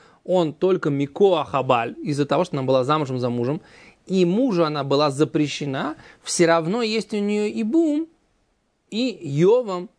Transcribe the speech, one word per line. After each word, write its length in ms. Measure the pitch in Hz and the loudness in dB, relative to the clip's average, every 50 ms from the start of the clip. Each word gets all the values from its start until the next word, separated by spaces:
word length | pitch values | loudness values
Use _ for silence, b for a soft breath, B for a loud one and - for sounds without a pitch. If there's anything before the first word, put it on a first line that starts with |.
| b b b b b | b b b b b
он 300 | - 180 185 170 151 - | -2 0 2 0 0 -2
только 360 | - - 185 190 170 - 156 | 0 0 0 0 0 0 -2
Микоа 540 | 143 139 143 139 - - 202 196 180 156 139 | -2 -2 -2 -4 0 2 4 4 4 2 0
Хабаль, 500 | - - 139 127 131 127 117 117 123 - 339 | -2 -2 0 2 2 2 2 2 -2 -6 -8
из-за 240 | 330 190 143 139 147 | -6 -4 -2 -2 0
того, 200 | 143 147 147 180 | 0 0 0 0
что 100 | - - | 0 -4
она 100 | 143 131 | -4 0
была 200 | 131 131 131 127 | 2 2 2 2
замужем 340 | 131 151 156 151 127 131 127 | 2 0 0 0 -2 -4 -4
за 100 | 120 123 | -2 -2
мужем, 300 | 120 120 120 123 147 180 B B B B B B B B B | -2 -2 -2 -2 -4 -6 B B B B B B B B B
и 180 | - 185 190 180 | -4 0 2 2
мужу 400 | 170 175 220 269 269 190 170 165 | 2 2 2 2 2 2 2 0
она 220 | 151 151 151 135 | 0 0 -2 -2
была 260 | 139 139 143 156 147 | 0 0 2 2 2
запрещена, 840 | 135 135 156 139 - 156 151 139 - - 151 143 131 139 185 285 311 - B B B B B | 2 0 0 0 2 0 -2 -2 -2 -6 -6 -6 -4 -4 -6 -6 -8 -10 B B B B B
всё 220 | - - - 170 | -6 0 2 4
равно 380 | 165 165 165 160 160 196 247 240 | 4 4 2 2 0 -2 -2 -2
есть 300 | 214 220 226 208 - - | -2 -2 -4 -4 -4 -4
у 40 | 208 | -4
неё 300 | 202 202 208 208 208 214 | -2 -2 -2 -2 -2 -2
Ибум, 600 | 226 220 226 214 247 330 339 311 294 294 330 320 _ _ _ _ _ _ _ _ _ _ _ _ _ _ _ _ | -4 -4 -4 0 2 2 2 2 0 -2 -4 -6 _ _ _ _ _ _ _ _ _ _ _ _ _ _ _ _
и 280 | - 214 247 262 196 - | -6 -4 -4 -4 -4 -6
Йовам 680 | - 143 139 143 170 190 226 254 247 208 190 175 180 - _ | -8 -6 0 2 4 4 4 4 2 -2 -6 -8 -8 -12 _